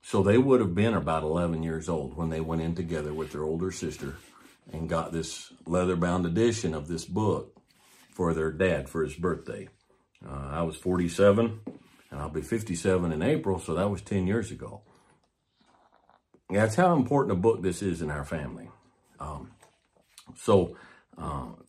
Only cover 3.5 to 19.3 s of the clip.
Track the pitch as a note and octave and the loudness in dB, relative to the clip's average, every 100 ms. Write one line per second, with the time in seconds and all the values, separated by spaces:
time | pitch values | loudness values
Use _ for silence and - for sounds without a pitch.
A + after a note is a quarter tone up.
3.5 | E2 F#2 F#2 E2 D2 C#2 C#2 - - - | -2 -4 -4 -8 -6 -10 -12 -18 -20 -20
4.5 | _ - D#2+ D#2+ E2 D2+ E2 D#2+ - - | _ -12 -8 -4 -4 -2 -4 -6 -10 -16
5.5 | - - F2+ F2+ F2 F2 F2+ E2+ E2+ A#2 | -16 -2 0 2 2 0 0 0 2 2
6.5 | A2 E2 D#2 D2 E2 - F#2 G#2+ D2+ - | 2 -4 -6 -6 -8 -4 0 2 0 -4
7.5 | _ _ _ _ _ _ - E2+ E2 D#2+ | _ _ _ _ _ _ -4 0 0 -2
8.5 | D#2 F#2 D#2+ C#2 E2 D2+ D2 E2 - - | 2 2 2 -2 -4 -4 -2 -4 -4 -8
9.5 | G#1 - _ _ _ _ _ - C#2 C2+ | -12 -14 _ _ _ _ _ -12 -10 -8
10.5 | D#2 E2 D#2+ F#2 F2+ E2+ E2+ G2+ G2+ A#2 | -4 -4 -4 -2 0 0 6 8 8 2
11.5 | G#2+ - - - - _ C#2 D2+ D2+ D2+ | -2 -12 -14 -20 -20 _ -8 -6 -6 -4
12.5 | A2+ G#2+ E2 G2 F#2 E2+ D#2 C#3 - G2 | -4 -2 0 2 4 2 0 2 2 0
13.5 | F2+ - E2 G#2 F#2+ - G2 F2+ A2+ G2 | -2 -2 0 0 -2 -2 0 2 0 -2
14.5 | - B1+ - _ _ _ _ _ _ _ | -10 -12 -16 _ _ _ _ _ _ _
15.5 | _ _ _ _ _ _ _ _ _ - | _ _ _ _ _ _ _ _ _ -2
16.5 | G2 A2 C3+ F3+ E3 - C#3+ A2+ F#2 A2 | 2 2 4 4 4 4 2 2 4 4
17.5 | A2+ F#2 E2+ G2 E2+ D#2 D2 D2 D#2+ C#2 | 4 0 -2 -4 -2 -4 -6 -6 -6 -8
18.5 | E2+ E2+ - _ _ _ _ D2 | -12 -16 -20 _ _ _ _ -10